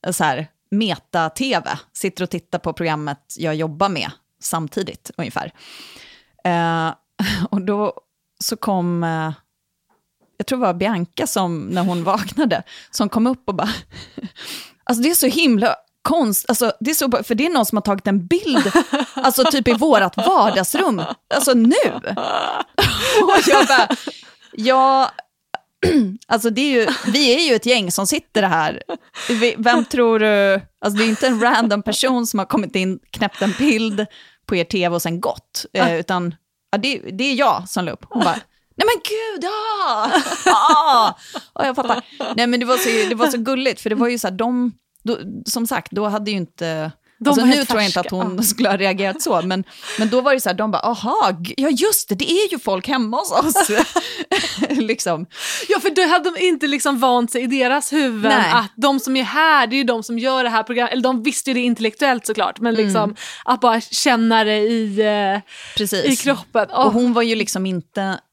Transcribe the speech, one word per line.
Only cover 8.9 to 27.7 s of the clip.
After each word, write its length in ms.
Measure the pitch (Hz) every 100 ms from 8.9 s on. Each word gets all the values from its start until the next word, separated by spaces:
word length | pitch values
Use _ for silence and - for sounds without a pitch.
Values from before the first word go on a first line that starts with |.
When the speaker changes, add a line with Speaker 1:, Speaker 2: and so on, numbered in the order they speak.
| 170
Speaker 1:
eh, 280 | 165 160 160 151 _ _ _ _ _ _ _ _ _ _
jag 100 | 208
tror 120 | 262
det 60 | 226
var 80 |
Bianca 540 | 175 190 202 175 - -
som, 340 | 202 185 165
när 220 | 95 180
hon 200 | 185 175
<laughs> 100 | 170
vaknade, 500 | 208 185 - 277 180 - - -
som 180 | - 208
kom 180 | 226 233
upp 160 | 254 -
och 60 | 190
bara, 140 | 208 - - - - - 214
<laughs> 560 | - - - - _
alltså 200 | - 233
det 60 | 269
är 60 | 339
så 120 | 269
himla 480 | 294 320 220 220 - _ _ -
konst-, 360 | 330 240 196 -
alltså 220 | 233 233 -
det 120 | 220
är 40 | 311
så, 280 | 269 233
för 120 | 214 220
det 100 | 311
är 40 |
någon 120 | 311 220
som 100 | 214
har 40 |
tagit 240 | 202 196 -
en 200 | 196 175
bild, 440 | 349 359 269 233 226 262
<laughs> 200 | 285 269
alltså 300 | - 262 254
typ 240 | 302 285 247
i 60 |
vårat 440 | 226 302 233 190 -
vardagsrum, 840 | 226 370 208 190 180 302 370 214 - - _ 285
alltså 180 | 277
nu. 220 | 247 226 415 571
<laughs> 300 | - - - - - - - - - - - 508 480
Och 160 | 370 392 349
jag 200 | 415 285
bara, 200 | 262 214 247 - - - _ _
ja, 600 | - 220 262 269 269 262 - - _ _ - _ _
<clears throat> 460 | 370 320 208 202 -
alltså 220 | 233 233
det 120 | 220
är 100 | 285 254
ju, 60 | 220 254 262
vi 240 | 214 277 262
är 140 | 330
ju 60 | 226
ett 100 |
gäng 260 | 240